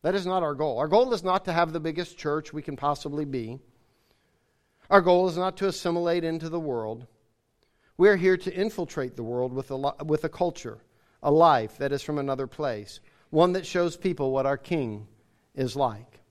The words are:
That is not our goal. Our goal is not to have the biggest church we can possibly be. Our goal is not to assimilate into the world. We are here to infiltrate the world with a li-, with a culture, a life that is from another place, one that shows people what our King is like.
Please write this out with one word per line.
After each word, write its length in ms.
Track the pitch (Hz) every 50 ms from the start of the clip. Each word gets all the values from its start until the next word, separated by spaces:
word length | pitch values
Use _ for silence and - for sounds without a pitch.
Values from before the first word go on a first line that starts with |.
That 140 | - 156 185
is 100 | 196 180
not 180 | 180 185 185 170
our 120 | 151 147
goal. 240 | 131 151 151 123 117
Our 80 | 143 156
goal 260 | 170 220 247 262 240
is 100 | 190 165
not 220 | 185 185 185 -
to 80 | - 165
have 180 | 170 175 160 156
the 60 | 165
biggest 380 | 156 165 156 156 175 - - -
church 340 | - 156 147 156 151 -
we 100 | - 151
can 140 | 139 - 143
possibly 500 | 127 - 143 147 139 - 151 143 147 151
be. 340 | 143 131 127 113 110 120 135 - _ _ _ _ _ _ _ _ _ _ _ _ _ _ _ _ _ _ _ _ _ _ _ _ _
Our 120 | 196 196
goal 260 | 175 180 180 180 185 185
is 100 | 160 175
not 200 | 180 190 185 -
to 100 | 196 196
assimilate 560 | 175 - - 185 170 170 170 170 170 175 165
into 260 | 165 160 165 160 165
the 100 | 160 170
world. 460 | 160 151 127 117 110 107 113 120 123 - _ _ _ _ _ _ _ _ _ _ _ _ _ _ _ _ _ -
We 120 | 175 208
are 60 | 208
here 220 | 185 175 190 185 180
to 160 | - 196 -
infiltrate 640 | 180 196 220 208 - 175 - - - 135 127 -
the 80 | - 117
world 300 | 110 120 123 127 127 123
with 160 | 131 135 -
a 40 | 139
li-, 300 | 135 135 143 - - 151
with 180 | 156 151 151 -
a 60 | 160
culture, 500 | - - 180 175 - - - 123 - - _ _ _ _ _ _ _ _
a 80 | - 143
life 480 | 147 160 165 165 147 123 110 107 - -
that 140 | 139 139
is 100 | 139 139
from 160 | - - 151 147
another 300 | 139 139 135 131 135 123
place, 520 | - - 151 139 117 104 104 - - - _ - _ _ _ _
one 240 | - 156 170 180 180
that 120 | 190 170
shows 320 | - - 180 175 170 165 -
people 340 | - 190 175 - 143 131
what 140 | 131 135 135
our 120 | 135 139 135
King 500 | - - 175 160 135 113 104 104 107 - _ _ _ _ _ _ _ _ _
is 220 | 135 131 127 113
like. 460 | 139 139 123 107 110 120 _ _ - _ _